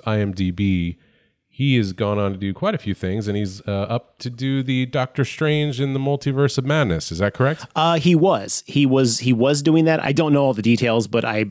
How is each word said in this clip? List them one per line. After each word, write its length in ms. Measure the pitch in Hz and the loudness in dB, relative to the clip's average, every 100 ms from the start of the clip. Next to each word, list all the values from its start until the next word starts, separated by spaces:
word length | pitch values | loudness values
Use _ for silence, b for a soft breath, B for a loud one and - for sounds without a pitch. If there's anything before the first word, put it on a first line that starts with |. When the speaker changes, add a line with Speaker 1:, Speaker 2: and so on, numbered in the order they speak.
| - | -4
Speaker 1:
I 140 | 107 | -2
M 120 | 101 | -2
D 180 | 95 95 | -2 -4
B, 480 | 87 101 92 85 82 _ _ _ _ _ - | 0 0 2 0 -6 _ _ _ _ _ -4
he 200 | 139 127 | 0 2
has 180 | 101 | 0
gone 240 | 90 104 104 | -2 -2 0
on 140 | 101 | -2
to 60 | 95 | -2
do 140 | 98 | -6
quite 220 | 95 196 | -4 -4
a 60 | 214 | -4
few 160 | - 95 | -4 -6
things, 320 | 92 101 104 | -4 -4 -4
and 100 | 101 | -4
he's, 240 | 104 95 - | -4 -6 -6
uh, 160 | 101 | -4
up 340 | 101 117 - _ | -4 -6 -8 _
to 140 | 123 | -12
do 320 | 120 135 135 | -6 -4 -2
the 240 | 131 127 127 | -2 -2 -2
Doctor 360 | 139 127 - | -4 -4 -2
Strange 560 | 131 - 156 151 147 123 | -4 -2 -2 0 -2 -4
in 140 | 139 | -4
the 60 | 135 | -2
Multiverse 580 | 135 143 143 131 139 - | -2 -2 -2 0 0 0
of 80 | 131 | -2
Madness. 460 | 156 127 80 - | 0 0 -2 -4
Is 80 | 82 | -2
that 160 | 101 - | -2 0
correct? 320 | 127 156 - - | 0 -2 -6 0
Speaker 2:
Uh, 240 | 165 170 | 2 2
he 160 | 160 170 | 4 4
was. 480 | 185 139 101 - - | 4 2 -2 -8 -4
He 220 | 143 139 | 0 4
was, 320 | 131 127 113 | 4 2 2
he 140 | 123 | 0
was 280 | 117 127 147 | 2 2 2
doing 240 | 143 160 160 | 2 4 4
that. 180 | 160 | 2
I 100 | - | 0
don't 200 | 143 156 | 0 4
know 120 | 143 139 | 4 2
all 100 | 110 | 2
the 80 | |
details, 420 | 107 117 120 113 98 | 2 2 2 0 0
but 180 | 117 | 0
I, 220 | 117 110 107 | 0 -2 -2